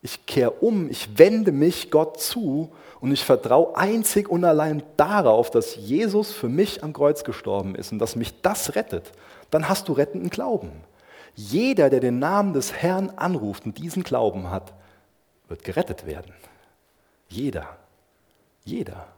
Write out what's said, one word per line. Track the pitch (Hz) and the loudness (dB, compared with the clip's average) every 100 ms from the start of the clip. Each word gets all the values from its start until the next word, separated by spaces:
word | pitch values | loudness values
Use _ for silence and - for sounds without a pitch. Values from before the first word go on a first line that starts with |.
ich | - - | -12 -14
kehr | - - 120 - | -4 2 2 2
um, | 214 214 160 | 0 2 -2
ich | - - 104 | -6 -10 8
wende | 175 220 202 | 8 8 2
mich | 139 156 175 - | 4 2 0 0
Gott | 151 156 - | 2 2 -4
zu | - 240 196 139 160 - - - | -6 -4 -2 -2 -4 -10 -20 -8
und | 120 | -2
ich | 139 - | -2 2
vertraue | 131 113 127 165 - | 2 4 4 4 2
einzig | 190 226 214 - 202 | 0 0 0 0 0
und | 175 | 2
allein | 175 156 151 151 - - | 4 4 2 -2 -6 0
darauf, | 151 208 147 110 120 | 2 4 6 6 6
dass | 120 - - | 2 0 -10
Jesus | 101 143 220 202 208 | -4 -2 0 0 -2
für | - 120 | -6 -4
mich | 139 202 - | 0 0 -2
am | 151 | -10
Kreuz | 147 143 147 | 0 2 2
gestorben | - 110 - 101 98 | -4 -8 -4 -4 -4
ist | 95 95 | -8 -8
und | 107 | -4
dass | 110 120 | -4 -4
mich | 117 - | -6 -2
das | - - - | -2 -2 -4
rettet", | - - 87 - - - - - | -4 -4 -6 -10 -20 -20 -20 -2
dann | 156 156 | -2 0
hast | 190 - | -2 0
du | |
rettenden | 139 143 185 175 | 0 0 -2 -6
Glauben. | 208 - 220 90 76 - _ _ - - | -6 -4 -4 -4 -16 -20 _ _ -20 -20
Jeder, | - 104 139 247 226 143 | -18 -4 0 0 4 4
der | 131 | 4
den | 123 123 | 0 0
Namen | 143 202 202 | 0 2 2
des | 147 123 | 0 -4
Herrn | - 170 185 196 | -2 -2 0 -4
anruft | - 180 175 107 98 - | -4 -2 -2 -4 -6 -10
und | - | -10
diesen | 165 185 | -8 -6
Glauben | 180 123 110 101 90 | -2 0 0 0 -6
hat, | 95 92 - _ _ _ _ _ _ _ | -8 -10 -20 _ _ _ _ _ _ _
wird | 85 | -14
gerettet | - 92 180 - - | -6 -4 -4 -6 -10
werden. | 73 - - - _ _ _ _ _ _ _ _ | -12 -14 -20 -20 _ _ _ _ _ _ _ _
Jeder. | 92 139 87 76 - _ _ _ _ _ _ _ _ | -8 -6 -6 -10 -18 _ _ _ _ _ _ _ _
Jeder. | - 240 - - - | -12 -8 -8 -12 -20